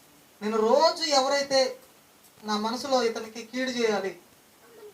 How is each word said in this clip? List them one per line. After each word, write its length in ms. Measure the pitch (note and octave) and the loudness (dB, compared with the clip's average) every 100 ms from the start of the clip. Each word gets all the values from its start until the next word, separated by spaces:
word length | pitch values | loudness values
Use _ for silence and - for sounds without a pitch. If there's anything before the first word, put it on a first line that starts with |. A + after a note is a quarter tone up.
| _ _ _ _ | _ _ _ _
నేను 160 | G#3 A3 | -4 0
రోజు 460 | A3 C4+ D#4+ E4 | 4 6 4 2
ఎవరైతే 760 | D#4+ C#4 C4 C#4+ C#4 C4+ B3+ - - _ _ _ - - | 0 2 2 0 2 2 2 -2 -16 _ _ _ -20 -14
నా 140 | G#3+ G#3 | -6 -4
మనసులో 460 | G#3+ B3 C#4+ C4 | -4 -6 0 0
ఇతనికి 400 | A#3 A3+ A3 A3 A3 | 0 -2 -8 -12 -10
కీడు 240 | B3+ C4 | -6 -4
చేయాలి, 500 | A#3+ A3+ G3+ F#3+ - - _ _ _ - A4+ - | -2 0 0 -4 -10 -16 _ _ _ -20 -20 -20